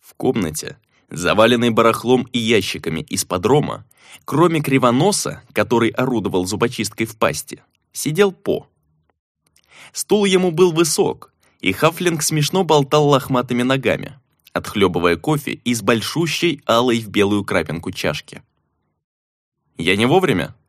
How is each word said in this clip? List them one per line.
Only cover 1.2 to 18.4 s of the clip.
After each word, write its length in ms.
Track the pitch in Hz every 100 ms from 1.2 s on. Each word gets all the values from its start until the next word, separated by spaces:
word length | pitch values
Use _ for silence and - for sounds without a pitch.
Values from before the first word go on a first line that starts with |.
| 87 87 113 120 120
барахлом 580 | 110 113 110 113 127 120
и 60 | 120
ящиками 640 | 113 110 95 - 82 80
из-под 460 | 76 98 - 90 101
рома, 380 | 147 69 57 - _ - -
кроме 360 | - 139 175 165
Кривоноса, 800 | 147 131 127 120 180 202 - - _
который 380 | - 107 117 113
орудовал 560 | - 127 117 98 95 92
зубочисткой 600 | 104 120 120 101 - 113
в 100 | -
пасти, 460 | 95 73 - - _ _ _
сидел 400 | - 151 156 202
По. 340 | 180 - - - _ _ _ _ _ _ _ _ _ _ - -
Стул 320 | - - 208
ему 260 | 202 185 180
был 220 | 160 180
высок, 600 | 160 165 - 185 - - _ _ _
и 120 | 98
Хафлинг 500 | 95 156 165 175 165
смешно 420 | - 156 147 185
болтал 440 | 175 151 135 151 147
лохматыми 540 | 139 - 127 123 120
ногами, 560 | 123 135 135 76 - - _ _ _
отхлёбывая 640 | - - 107 98 87 87 85
кофе 360 | - 98 -
из 300 | - - 117
большущей 800 | 101 117 98 151 165 - 175 151 -
алой 340 | 113 127 117
в 80 | 110
белую 360 | 98 101 104
крапинку 460 | 95 95 80 80 90
чашки. 520 | 85 85 76 - -